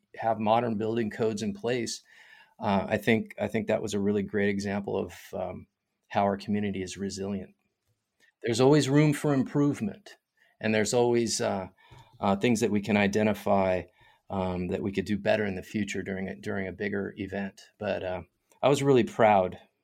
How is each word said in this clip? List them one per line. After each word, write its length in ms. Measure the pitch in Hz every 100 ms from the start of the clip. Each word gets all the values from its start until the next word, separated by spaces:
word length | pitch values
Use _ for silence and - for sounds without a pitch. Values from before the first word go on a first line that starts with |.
| _ -
have 240 | 113 107
modern 380 | 107 113 120 107
building 320 | 110 117 110
codes 320 | - 113 104
in 100 | 110
place, 500 | 98 113 123 117 - _ - - - _ -
uh, 280 | 110 98 -
I 80 | 107
think, 380 | - 110 101 -
I 100 | 107
think 180 | 113 101
that 160 | 107
was 120 | 104
a 60 | 104
really 220 | 98 104
great 260 | 95 107 101
example 480 | 101 101 101 101 101
of, 160 | 92 - -
um, 320 | 92 90 92 92 _ _ _ -
how 140 | 110
our 140 | 101 98
community 460 | - 104 104 95
is 140 | 92 90
resilient. 540 | 98 95 98 98 90 _ _ _ _ _ _ _ _ _
There's 180 | 117 113
always 280 | 135 151 127
room 240 | 143 151
for 220 | 143 151
improvement, 800 | 139 113 147 143 127 107 - - - _ _ _ -
and 140 | 110
there's 200 | 107 104
always, 460 | 123 120 120 113 -
uh, 260 | 110 101 92 _ _ - - -
uh, 160 | 101 98
things 240 | 123 110
that 100 | 110
we 100 | 104
can 160 | 101 104
identify, 840 | 98 107 107 101 104 98 95 92 - _ _ _ -
um, 380 | 98 92 90 90
that 140 | 92
we 100 | 101
could 120 | 98
do 140 | 90 101
better 260 | 104 107
in 100 | 104
the 80 | 92
future 400 | - 110 101 101
during 260 | 95 95 95
a, 60 |
during 320 | 98 107 101 95
a 60 |
bigger 400 | 90 101 101 98 -
event. 420 | 95 98 98 - - -
But, 240 | 104 92
uh, 200 | 92 90 90 _ _ -
I 60 | 127
was 140 | 143
really 220 | 139 127
proud 540 | 101 - 110 101 92 - _ _